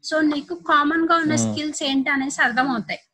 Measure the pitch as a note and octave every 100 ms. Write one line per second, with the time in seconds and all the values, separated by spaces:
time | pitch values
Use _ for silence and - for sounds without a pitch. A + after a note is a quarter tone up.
0 | - D#4 D#4 D4 - F4 - D4+ D4 E4
1 | E4 E4 D#4 A#3 A3 D4+ D4+ D4 D4 C4+
2 | C4+ C#4 C4+ - B3 A#3 C4+ A#3+ - -
3 | _